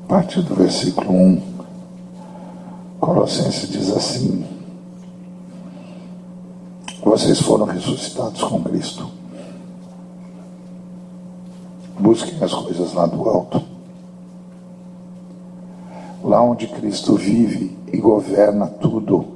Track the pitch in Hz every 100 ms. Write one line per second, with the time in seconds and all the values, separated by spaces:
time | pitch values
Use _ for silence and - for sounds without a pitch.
0 | - 185 - 185 170 - 92 - - -
1 | - 92 92 90 - - - - - -
2 | - - - - - - - - - -
3 | 156 - 104 - - - - - 95 104
4 | - - - - - - - - - -
5 | - - - - - - - - - 180
6 | - - - - - - - - - -
7 | - 110 - - - 110 104 90 - -
8 | - - - - - - - - - -
9 | - - - - - - - - - -
10 | - - - - - - - - - -
11 | - - - - - - - - - -
12 | 101 117 - 156 85 - 90 87 85 90
13 | 85 80 113 87 - - - - - -
14 | - - - - - - - - - -
15 | - - - - - - - - - -
16 | - - 98 104 120 120 113 - 107 98
17 | - 101 95 113 110 - - - - -
18 | 104 107 95 98 104 104 92 - - 113
19 | 98 90 -